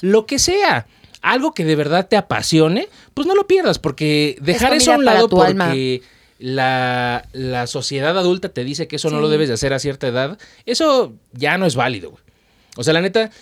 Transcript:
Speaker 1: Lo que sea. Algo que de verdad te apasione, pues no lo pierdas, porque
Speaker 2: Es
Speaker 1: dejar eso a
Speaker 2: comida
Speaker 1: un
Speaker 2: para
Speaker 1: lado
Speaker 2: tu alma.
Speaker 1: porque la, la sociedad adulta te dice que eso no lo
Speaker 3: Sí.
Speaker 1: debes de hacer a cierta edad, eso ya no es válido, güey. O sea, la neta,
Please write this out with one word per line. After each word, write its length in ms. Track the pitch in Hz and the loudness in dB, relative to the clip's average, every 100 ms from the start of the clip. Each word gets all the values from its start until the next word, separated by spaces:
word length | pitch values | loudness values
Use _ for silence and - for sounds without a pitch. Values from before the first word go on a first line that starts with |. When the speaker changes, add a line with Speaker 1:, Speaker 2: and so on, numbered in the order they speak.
Speaker 1:
Lo 220 | 185 214 214 | 0 2 0
que 100 | 277 | -2
sea. 460 | - 392 359 131 - _ - - | 0 2 2 0 -4 _ -20 -4
Algo 300 | 170 247 311 | -2 0 -2
que 120 | - 160 | -2 0
de 100 | 151 | 0
verdad 320 | 143 175 190 | 0 0 2
te 100 | 208 | 0
apasione, 720 | 196 107 - 160 156 202 415 - - | 0 -4 2 2 4 0 -4 -14 -12
pues 140 | - 311 | -6 0
no 80 | 403 | 0
lo 100 | 403 | 2
pierdas, 300 | 381 302 160 | 2 2 -2
porque 580 | 156 139 151 151 147 - | -4 -2 0 2 0 -2
Speaker 2:
Es 60 | 139 | -2
Speaker 1:
dejar 280 | 226 254 | 2 2
eso 180 | 294 - | 2 4
a 40 | - | 4
Speaker 2:
comida 40 | |
Speaker 1:
un 60 | 254 | 4
Speaker 2:
para 100 | 214 | 4
Speaker 1:
lado 100 | 226 | 4
Speaker 2:
tu 140 | 185 | 4
alma. 220 | 185 190 175 | 4 2 0
Speaker 1:
porque 360 | 135 131 123 - _ _ _ | 0 -2 -4 -8 _ _ _
la, 880 | 127 135 131 131 127 123 120 120 - | -6 -2 0 0 -2 -2 -2 -4 -8
la 340 | 131 127 123 120 | -10 -6 -4 -6
sociedad 500 | 135 120 139 147 185 | -6 -6 -4 -2 0
adulta 320 | 180 185 190 | 0 -2 -4
te 140 | - | -8
dice 240 | 143 143 160 | -8 -8 -8
que 80 | 151 | -4
eso 160 | 160 | -4
no 80 | 151 | -2
lo 80 | 151 | 0
Speaker 3:
Sí. 40 | |
Speaker 1:
debes 140 | 151 147 | 0 0
de 40 | |
hacer 180 | 117 139 | -2 -2
a 60 | 135 | -2
cierta 280 | 139 139 135 | -4 -4 -4
edad, 320 | 123 135 202 - - - | -2 -4 -8 -18 -14 -6
eso 480 | 247 320 262 165 110 _ | 0 2 2 0 -8 _
ya 260 | 123 143 170 | -4 0 2
no 80 | 185 | 0
es 80 | 127 | 0
válido, 340 | 127 107 80 | -2 -4 -12
güey. 120 | - _ _ _ _ _ - | -18 _ _ _ _ _ -4
O 60 | |
sea, 100 | 120 | 0
la 80 | 160 | 0
neta, 280 | 185 220 220 - | 0 -2 -4 -8